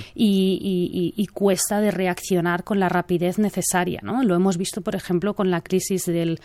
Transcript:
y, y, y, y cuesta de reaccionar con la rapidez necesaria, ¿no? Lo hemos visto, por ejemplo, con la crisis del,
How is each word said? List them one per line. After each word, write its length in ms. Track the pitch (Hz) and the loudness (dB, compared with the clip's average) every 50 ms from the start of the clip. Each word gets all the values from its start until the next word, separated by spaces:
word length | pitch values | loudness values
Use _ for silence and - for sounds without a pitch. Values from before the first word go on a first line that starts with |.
| - - - | -14 -12 -2
y, 440 | - - 208 196 190 190 190 185 - | 2 2 4 4 4 4 2 2 0
y, 520 | - 196 185 180 175 - - 180 175 165 - | -2 -2 0 0 -2 -2 -2 -2 -2 -2 -2
y, 60 | - | -2
y 60 | 202 - | -4 -4
cuesta 540 | - - 196 202 196 190 - - 214 208 | -2 0 2 2 2 2 0 -2 0 0
de 100 | 214 208 | 0 0
reaccionar 720 | 185 - 190 180 175 - - - 190 175 170 175 175 175 - | 0 0 -2 -2 -2 -4 -2 -2 0 0 2 0 0 -2 -2
con 160 | - 214 196 | -2 0 0
la 100 | 185 175 | 0 2
rapidez 480 | - 175 170 - 180 165 175 180 175 - | 0 0 0 0 0 0 2 0 0 2
necesaria, 640 | 214 196 - 190 165 - - 180 180 180 - - | 0 0 0 -2 -2 0 0 0 0 -2 -4 -6
¿no? 220 | - 101 208 254 262 | -6 -4 -2 0 2
Lo 120 | 196 175 | 2 4
hemos 220 | 175 190 196 180 170 | 4 4 2 2 0
visto, 240 | 190 - - 214 | -4 -4 -6 -6
por 140 | 170 220 202 | -6 -4 -4
ejemplo, 400 | - - - 180 170 185 208 202 | -4 -2 0 -2 0 0 -2 -2
con 160 | - 196 190 | 0 0 0
la 100 | 180 165 | 0 0
crisis 440 | - - 185 185 - - 196 180 - | -2 0 0 0 0 0 -2 -2 0
del, 340 | 180 170 170 165 165 165 - | 0 0 0 0 0 -2 -4